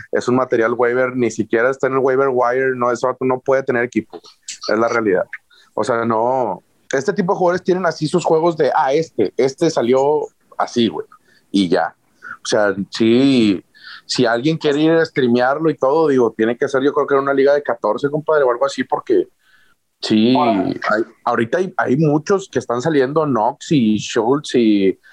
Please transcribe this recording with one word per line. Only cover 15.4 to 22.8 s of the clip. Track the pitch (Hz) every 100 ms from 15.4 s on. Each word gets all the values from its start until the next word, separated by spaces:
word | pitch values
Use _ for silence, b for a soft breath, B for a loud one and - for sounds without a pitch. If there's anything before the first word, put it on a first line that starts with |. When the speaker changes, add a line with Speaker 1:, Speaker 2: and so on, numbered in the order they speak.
| 127 143 160
Speaker 1:
y | 147
todo, | 131 156 156
digo, | 131 113
tiene | - 110 120
que | 139
ser, | 135
yo | 139
creo | 147 135
que | 139
en |
una | 139
liga | 139 135
de | 147
catorce, | 147 120 107 113 139
compadre, | 151 151 156
o | 131
algo | 120
así, | 139 -
porque... | 123 - - 101 - _ b b b b _ _
Sí, | - 110 113
Speaker 2:
Ahora. | 127 - -
Speaker 1:
hay, | 90 87 - 107 113 _
ahorita | - 120 113 175
hay, | 190 -
hay | 117 135
muchos | 156 147 147 196 -
que | 127
están | -
saliendo, | 120